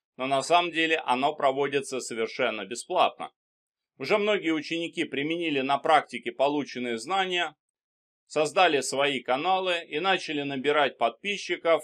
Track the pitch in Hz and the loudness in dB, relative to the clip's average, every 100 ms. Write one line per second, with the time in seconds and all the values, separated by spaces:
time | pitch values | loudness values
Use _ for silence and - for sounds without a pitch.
0 | _ - 131 135 135 170 175 156 160 160 | _ -8 -2 0 4 4 4 0 0 0
1 | - 123 143 151 139 135 139 139 135 131 | 0 0 0 2 0 2 0 -2 -4 -6
2 | - 117 113 - 120 110 95 120 - 180 | -6 -4 -4 -2 -2 -2 -8 -10 -4 2
3 | 113 - 80 - _ _ _ _ _ - | 2 0 -12 -14 _ _ _ _ _ -12
4 | 139 208 208 202 160 160 147 165 165 170 | 0 2 2 0 0 -2 -2 -6 -4 -6
5 | 151 131 147 170 165 143 131 143 156 151 | -4 -4 -4 -2 -2 0 0 0 4 4
6 | - 117 113 - 139 147 127 127 123 117 | 2 -6 -8 0 2 2 -4 -6 -6 -6
7 | 127 190 185 175 160 - _ _ _ _ | -2 -2 0 -2 -4 -8 _ _ _ _
8 | _ _ _ 151 151 190 180 143 127 135 | _ _ _ -2 2 4 4 4 0 0
9 | 143 131 120 127 170 190 185 170 165 151 | 0 0 0 0 2 0 0 -2 -4 -2
10 | 190 185 - 147 143 139 139 151 135 - | 0 0 0 -4 -4 -2 2 4 2 2
11 | 117 - 202 196 - 175 165 156 | -2 -2 -6 -6 -4 -2 2 0